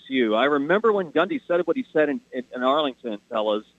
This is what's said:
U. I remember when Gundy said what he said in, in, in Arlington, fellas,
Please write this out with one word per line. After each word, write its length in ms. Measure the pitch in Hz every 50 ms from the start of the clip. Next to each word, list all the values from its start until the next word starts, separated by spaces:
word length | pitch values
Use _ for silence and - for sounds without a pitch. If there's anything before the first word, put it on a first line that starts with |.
| -
U. 260 | - 135 131 120 110 107
I 120 | 110 131
remember 460 | 143 151 143 139 151 180 214 226 226 208
when 180 | 202 180 151
Gundy 300 | - 151 175 156 160 131 _
said 200 | - 175 175 175
what 100 | 170 160
he 80 | 131 123 _ -
said 160 | 160 151 143
in, 120 | 139 120 - -
in, 120 | - 127 123 - -
in 80 | 127 123
Arlington, 560 | 131 139 156 151 135 120 _ - 120 104 101 _ -
fellas, 360 | 117 110 107 107 104 107 107 _ _